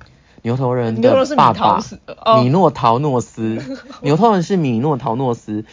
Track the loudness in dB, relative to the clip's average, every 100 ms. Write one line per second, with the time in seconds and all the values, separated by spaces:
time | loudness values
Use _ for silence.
0 | -20 _ _ _ -6 -4 -2 -2 -2 0
1 | 2 4 2 2 2 2 0 0 -4 -14
2 | -18 -6 0 2 4 4 2 2 0 2
3 | 0 -2 -4 -6 -6 -6 -8 -14 -16 -8
4 | -2 2 2 2 0 -2 0 0 -2 -2
5 | -4 -4 -4 -4 -8 -10 -10